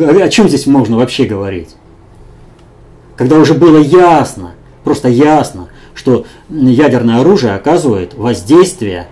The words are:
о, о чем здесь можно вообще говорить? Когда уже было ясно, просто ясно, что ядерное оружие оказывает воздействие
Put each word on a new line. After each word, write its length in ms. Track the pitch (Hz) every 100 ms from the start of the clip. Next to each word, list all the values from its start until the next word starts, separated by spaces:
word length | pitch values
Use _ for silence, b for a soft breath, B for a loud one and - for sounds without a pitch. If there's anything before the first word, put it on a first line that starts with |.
| 156
о, 180 | 180
о 40 | -
чем 200 | - 190
здесь 180 | 143 135
можно 300 | 139 110 113
вообще 280 | 123 -
говорить? 500 | 107 101 98 92 78 - _ _ _ - - - - _ _ _ - - _ -
Когда 220 | 123 156
уже 160 | 147
было 240 | 160 170 156
ясно, 720 | 143 180 175 160 - - 90 - - -
просто 240 | 135 143 127
ясно, 600 | 120 151 156 127 92 85 B B
что 320 | - - 120 B B B
ядерное 720 | 156 131 123 147 123 117 117
оружие 340 | 160 202 120
оказывает 600 | 98 139 170 147 98 87
воздействие 960 | - 113 98 95 165 185 - 104 87 85